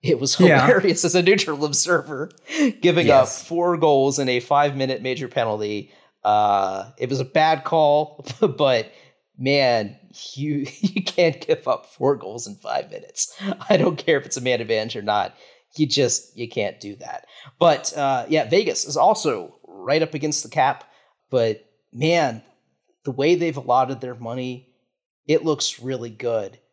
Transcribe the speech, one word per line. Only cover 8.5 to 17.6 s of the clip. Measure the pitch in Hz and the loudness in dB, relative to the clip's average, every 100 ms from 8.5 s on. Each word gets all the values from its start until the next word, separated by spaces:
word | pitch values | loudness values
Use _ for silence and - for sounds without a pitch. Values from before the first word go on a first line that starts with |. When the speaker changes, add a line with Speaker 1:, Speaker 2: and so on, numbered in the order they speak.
| 127 139 123 110 - _ _ _ - | 2 2 2 -2 -16 _ _ _ -6
Speaker 1:
man, | 127 143 131 117 101 - _ - - | 0 2 2 0 -2 -12 _ -20 -16
you, | 135 151 147 139 | -8 -4 -4 -6
<laughs> | - | -4
you | 202 214 | -4 -2
can't | 185 - 165 139 - | -4 0 0 0 -4
give | 160 - | -2 -2
up | 120 - | -4 -6
four | - 131 143 | -4 -2 -2
goals | 95 117 101 | -6 -12 -12
in | 101 | -14
five | - - - | -8 -6 -6
minutes. | - - - - - 196 - - | -16 -10 -6 -6 -6 -8 -8 0
I | 190 | 2
don't | 175 156 | 2 0
care | - 147 | 0 0
if | - | 0
it's | - | -6
a | |
man | 127 120 | -2 -2
advantage | 110 110 110 113 | 0 -2 -2 -6
or | |
not. | 104 104 92 - - _ _ - | -2 0 -2 -8 -20 _ _ -4
You | 147 | -2
just, | 147 123 - - - | 2 0 -2 -6 -14
you | 117 | -8
can't | - 101 - | -4 -6 -6
do | 104 101 | -16 -16
that. | - - _ - - | -14 -14 _ -20 -20
But, | _ | _